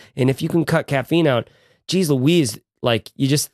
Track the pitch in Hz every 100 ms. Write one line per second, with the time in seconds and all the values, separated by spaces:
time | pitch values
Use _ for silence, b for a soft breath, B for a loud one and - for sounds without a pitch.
0 | B - 127 131 160 170 147 165 - 135
1 | 120 165 156 120 - b b b - 180
2 | 156 131 139 175 123 - _ - 123 113
3 | - - 135 143 -